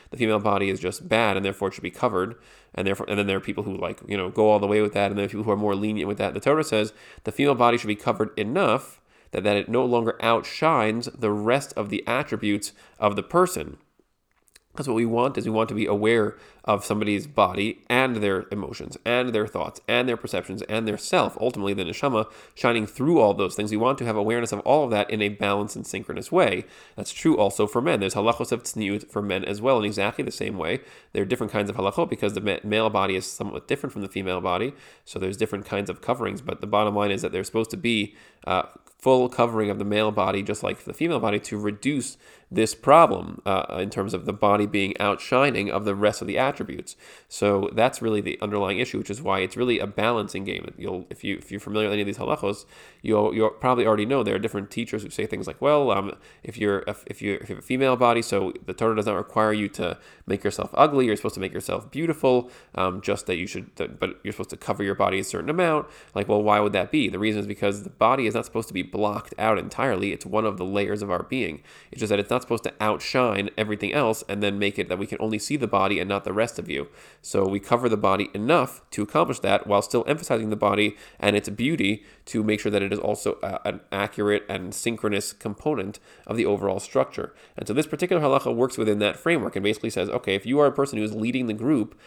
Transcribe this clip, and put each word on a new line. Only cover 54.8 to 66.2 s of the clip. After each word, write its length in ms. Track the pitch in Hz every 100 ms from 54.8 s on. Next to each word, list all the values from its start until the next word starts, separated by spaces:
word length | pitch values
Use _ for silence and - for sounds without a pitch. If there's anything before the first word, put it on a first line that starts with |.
| 117 107
who 80 | 107
say 160 | - 107
things 220 | 101 92
like, 120 | -
"Well, 300 | 139 147 135
um, 240 | 98 98 - - -
if 120 | - 110
you're, 280 | 104 98 -
if, 160 | 101 -
if 120 | -
you, 140 | 104
if 140 | 95 -
you 80 | 95
have 80 |
a 20 | -
female 300 | 127 135 123
body, 260 | 120 117
so 300 | 113 104 95 -
the 80 | -
Torah 220 | 92 113
does 120 | 110 107
not 100 | 95
require 360 | - 113 107
you 160 | 107 101
to 280 | - 87 85 - -
make 200 | - 98
yourself 260 | 101 - -
ugly. 320 | - 151 139 123
You're 100 | 104
supposed 180 | 113
to 60 | 95
make 120 | 95
yourself 380 | 98 - 92 104
beautiful, 640 | 139 165 151 135 127 120 - - -
um, 240 | 92 92
just 260 | - 104 -
that 100 | 87
you 100 | 87
should, 260 | 90 -
but 460 | - - - 95 -
you're 100 | 98
supposed 180 | 98 92
to 60 | -
cover 280 | - 98
your 100 | 98
body 240 | 95 95 95
a 60 |
certain 260 | 92 90 82
amount." 380 | 165 175 151 - - -
Like, 140 | 104